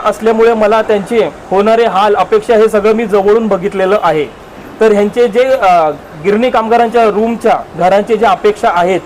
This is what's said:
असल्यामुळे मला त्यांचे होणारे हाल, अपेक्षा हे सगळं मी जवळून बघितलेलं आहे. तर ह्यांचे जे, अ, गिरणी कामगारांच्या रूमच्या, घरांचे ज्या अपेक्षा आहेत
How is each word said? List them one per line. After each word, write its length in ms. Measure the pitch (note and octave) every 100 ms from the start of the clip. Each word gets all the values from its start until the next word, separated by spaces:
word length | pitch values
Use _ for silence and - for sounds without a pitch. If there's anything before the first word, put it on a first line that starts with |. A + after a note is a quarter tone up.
असल्यामुळे 500 | A3 G#3 A3 A3+ A3+
मला 280 | A3+ G#3+ A3
त्यांचे 420 | A3 G#3 G3 A#3 E3+ - -
होणारे 340 | F#3 G#3 A3+
हाल, 300 | A#3 F#3 G#3+
अपेक्षा 420 | G3+ F#3 A3 G#3+ A3+
हे 120 | A3
सगळं 240 | G#3+ G3+
मी 140 | A3 A3+
जवळून 420 | G3+ G3 A3 A3
बघितलेलं 500 | F#3+ G3 G3 F#3 G#3
आहे. 220 | F3+ D#3 C#3 - - - - -
तर 120 | A3
ह्यांचे 360 | G#3 G#3 A#3+ A#3+
जे, 160 | G#3
अ, 460 | C4 C4 G3 F3 D#3 C#3+ - D#3+
गिरणी 260 | E3 G#3+ B3+
कामगारांच्या 540 | - A3 A#3 A#3 A#3
रूमच्या, 560 | A3+ G3+ A3+ A3+ A3+ D3 - D#3
घरांचे 380 | F3 G3 G#3 G#3+
ज्या 140 | A3
अपेक्षा 400 | F#3 G#3 G#3 A#3
आहेत 260 | F3 F3 F#3